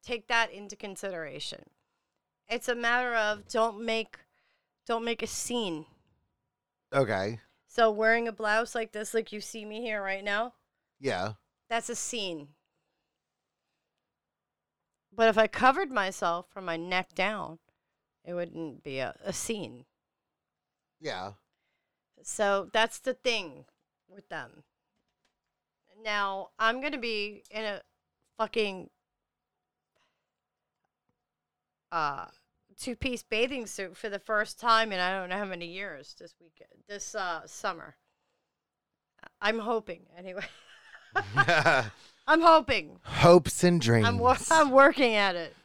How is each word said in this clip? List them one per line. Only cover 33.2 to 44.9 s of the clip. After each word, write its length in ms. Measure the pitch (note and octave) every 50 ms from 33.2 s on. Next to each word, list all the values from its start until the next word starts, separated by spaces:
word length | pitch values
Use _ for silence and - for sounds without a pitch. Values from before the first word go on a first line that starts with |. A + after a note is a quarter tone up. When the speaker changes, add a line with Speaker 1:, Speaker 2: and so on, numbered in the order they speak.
| -
Speaker 1:
bathing 420 | _ A3 G#3+ A#3 C4 C#4+ C4 A3+
suit 280 | G3+ - - G3 F3+ D#3+
for 140 | - - A3
the 100 | G3+ G3
first 400 | _ - A3 G#3 G#3+ - - -
time 320 | - A#3+ A3+ A3 A3+ A3
in 80 | G3 F#3
I 120 | F3+ F3+ F#3+
don't 120 | G3 F#3 F3+
know 80 | F#3
how 80 | G3+ G#3
many 220 | F#3+ F#3 F3 E3+
years 480 | E3+ E3+ F#3+ G3+ G3 D#3 C3+ C#3+ - - _
this 160 | F3 E3+ _ _
weekend, 280 | F3+ E3 D#3+ _ - _ _ _ _
this, 280 | _ G#3 G3+ - - -
uh, 260 | G#3+ F#3+ F3+ E3+ D#3+ -
summer. 500 | - - - - G3+ F3 E3 - - - _ _ _ _ _ _ _ _ _ _ _ _ _ _ _ _ _ _ _ _ _ _ _ _ _ - - _ _
I'm 180 | - G3+ A3 A3+
hoping, 420 | G#3 A3 A#3 A3 G#3 - E3+ E3+ F3+ _ E3
anyway. 260 | F3 F3+ F#3+ F#3 G3 G3+
<laughs> 80 | - - - - - - - - - - - - - -
Speaker 2:
<laughs> 680 | F#4+ G4+ - - - G4+ - F3 D#3 C#3+ - D3+ C3 A#2+ G#2+ - - - - _ _ _
Speaker 1:
I'm 140 | - D4+ E4
hoping. 580 | E4 E4+ E4 D#4 A#3+ - B3+ G#3 D#3 D3 - - _
Speaker 2:
Hopes 600 | - - - - E3+ F3 F3+ C#3+ - - - -
and 160 | F3 F3 E3+
dreams. 280 | D3 A2+ A#2 A2+ G#2+
Speaker 1:
I'm 100 | - -
wor-, 180 | - A#3 B3 B3+ - - -
I'm 200 | D#4+ D#4+ D4+ C#4
working 420 | B3+ C4+ C#4 D4+